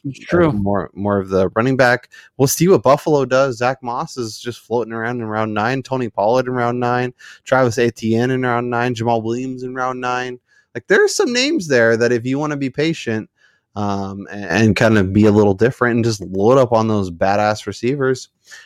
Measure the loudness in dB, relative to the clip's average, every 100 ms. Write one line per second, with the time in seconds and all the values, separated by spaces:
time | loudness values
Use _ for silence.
0 | -12 -12 -2 2 2 0 -2 -2 -6 -6
1 | -2 -2 0 0 0 0 0 2 2 2
2 | -4 -20 -20 -2 0 2 4 4 4 2
3 | 2 0 2 2 0 0 -2 -2 -6 -8
4 | -8 -8 -10 -8 -12 -12 _ -4 -4 -6
5 | -6 -6 -4 -4 -2 -2 -2 -2 -4 -4
6 | -4 -2 0 2 0 -2 -2 0 -2 -2
7 | -2 -8 -20 -20 0 2 2 2 0 0
8 | -2 0 0 0 -2 -2 -2 -2 -2 -2
9 | -2 -2 -2 -6 -6 -10 -10 -6 -6 -4
10 | -4 -4 -6 -10 _ _ _ -16 0 2
11 | 2 0 0 0 0 -2 0 2 4 4
12 | 2 0 -2 -4 -4 -4 -6 -2 -4 -2
13 | -4 -4 -6 _ _ _ _ -6 -4 -2
14 | -6 -10 -12 -12 -4 2 2 4 4 4
15 | 2 4 6 6 4 4 0 2 0 2
16 | 0 -4 -6 0 4 4 4 2 2 0
17 | -2 -2 0 2 0 0 -6 -4 -4 0
18 | -2 -2 -8 _ _ -20